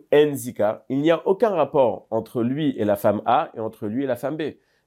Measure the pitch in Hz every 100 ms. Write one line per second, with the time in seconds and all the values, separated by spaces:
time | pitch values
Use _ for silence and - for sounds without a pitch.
0 | - 147 151 139 123 - 104 - - 135
1 | 151 165 - 190 233 180 139 151 123 92
2 | - 113 110 127 117 139 151 - 104 101
3 | 113 104 - 131 160 117 110 - 107 117
4 | 135 120 135 156 147 - _ _